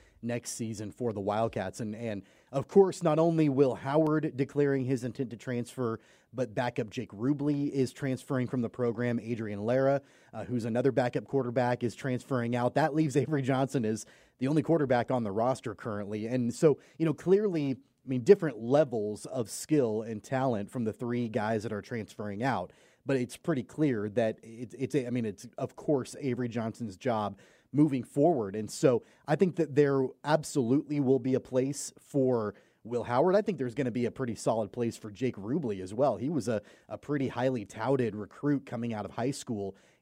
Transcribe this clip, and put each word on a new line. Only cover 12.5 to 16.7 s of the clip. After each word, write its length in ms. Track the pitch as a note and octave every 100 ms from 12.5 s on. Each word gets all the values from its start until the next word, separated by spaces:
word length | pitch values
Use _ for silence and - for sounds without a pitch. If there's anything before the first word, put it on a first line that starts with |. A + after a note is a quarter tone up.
| A#2+
out. 180 | B2
That 220 | B2+ D#3 D3
leaves 200 | D#3+ C3+
Avery 280 | C3+ D3+
Johnson 420 | B2+ C3 C3+ C#3+ G#2+
as 200 | A2 - - _ -
the 80 | C3
only 160 | D#3
quarterback 480 | - D#3+ C#3 B2 A2+
on 120 | B2+
the 80 | A2
roster 440 | G2 A#2+ C3 - G2+
currently. 500 | B2 G#2 G2+ G#2+ A2
And 280 | B2+ A#2+
so, 260 | - D#3+